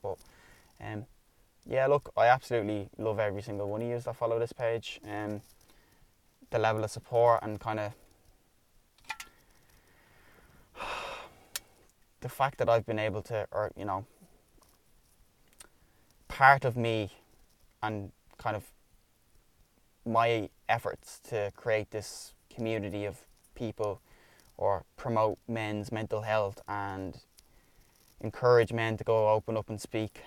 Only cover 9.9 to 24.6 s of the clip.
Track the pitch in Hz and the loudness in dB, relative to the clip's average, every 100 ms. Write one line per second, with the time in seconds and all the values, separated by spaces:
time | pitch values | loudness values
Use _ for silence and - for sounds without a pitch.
9.9 | _ _ - - - - - - - - | _ _ -20 -20 -20 -20 -20 -20 -14 -10
10.9 | - - - - - - - - _ _ | -8 -10 -12 -16 -20 -14 -14 -14 _ _
11.9 | _ _ _ 131 - 135 - 117 117 113 | _ _ _ -14 0 -2 2 4 4 2
12.9 | 107 107 101 - 110 - 104 107 - 101 | -2 0 -2 -4 -6 -2 -2 -4 -4 -6
13.9 | 95 113 _ - _ _ _ _ _ _ | -6 -6 _ -20 _ _ _ _ _ _
14.9 | _ _ _ _ _ _ _ - _ _ | _ _ _ _ _ _ _ -20 _ _
15.9 | _ _ _ - - 135 139 127 120 117 | _ _ _ -16 6 8 8 4 0 0
16.9 | 110 101 - _ _ _ _ _ _ 110 | 0 -4 -10 _ _ _ _ _ _ -6
17.9 | 107 98 _ _ - 113 107 - _ _ | -6 -10 _ _ -8 -4 -4 -8 _ _
18.9 | _ _ _ _ _ _ _ _ _ _ | _ _ _ _ _ _ _ _ _ _
19.9 | _ 117 113 117 113 98 _ - 113 - | _ 0 4 4 2 -2 _ -2 0 -2
20.9 | - - - - 110 101 - 117 110 104 | -8 -14 -20 -6 -4 -4 -6 0 0 0
21.9 | 107 - - - - _ - 113 110 101 | -8 -10 -14 -16 -20 _ -6 -2 -2 -4
22.9 | 101 101 - - _ _ - 113 - 104 | -4 -6 -8 -20 _ _ -10 -8 -4 -4
23.9 | 95 _ - - - - - | -4 _ -20 -20 -20 -20 -2